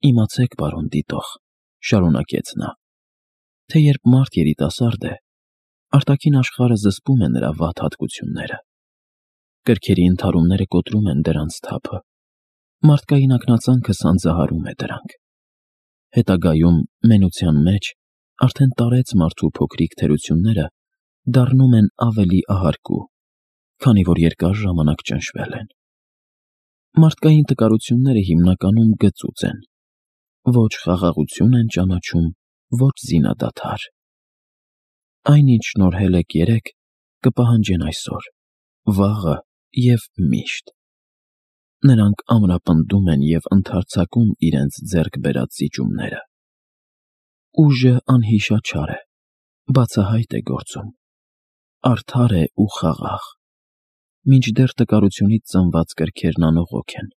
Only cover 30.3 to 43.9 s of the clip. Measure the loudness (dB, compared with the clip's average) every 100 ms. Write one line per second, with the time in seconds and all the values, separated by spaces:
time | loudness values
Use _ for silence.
30.3 | _ 0 2 2 -2 -4 0 0 -2 -6
31.3 | 0 2 2 0 -2 -2 -2 -4 -2 -2
32.3 | -4 _ _ _ 0 0 -2 -2 0 0
33.3 | -2 -6 -8 -12 -12 -14 _ _ _ _
34.3 | _ _ _ _ _ _ _ _ _ 2
35.3 | 4 6 2 0 0 0 2 0 0 0
36.3 | -2 0 0 -4 _ _ _ _ _ -4
37.3 | 0 0 2 0 -2 -4 -8 -12 -12 -14
38.3 | _ _ _ _ _ -2 0 0 0 -2
39.3 | -4 -6 _ _ -2 2 2 -2 -4 -2
40.3 | -2 -4 -12 -14 _ _ _ _ _ _
41.3 | _ _ _ _ _ 4 4 4 0 0
42.3 | 2 2 0 0 0 2 0 2 0 0
43.3 | -2 0 -2 0 -4 -4